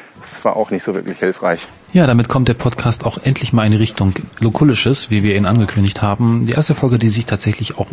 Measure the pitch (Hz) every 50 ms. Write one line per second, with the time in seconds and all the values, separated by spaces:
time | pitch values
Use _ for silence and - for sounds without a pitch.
0 | - - - - - - - - - 113 - 110 107 - 101 92 - - 92 92
1 | - 101 87 - - - 92 - - 92 87 82 - - - - _ - - 180
2 | 170 127 120 117 117 - - 135 127 127 117 - - - - - - 117 113 -
3 | - - - - - 139 135 - - - 120 117 107 107 107 104 110 - - -
4 | 101 95 95 - - - - - 117 113 107 - 151 147 123 - - 117 135 -
5 | - - 110 104 98 104 98 101 104 90 110 117 107 95 - 104 98 98 - -
6 | 107 101 101 107 120 113 117 117 117 113 117 151 156 - 151 - - 127 120 110
7 | 117 113 104 113 113 - 107 98 - 107 107 - 110 - - - - -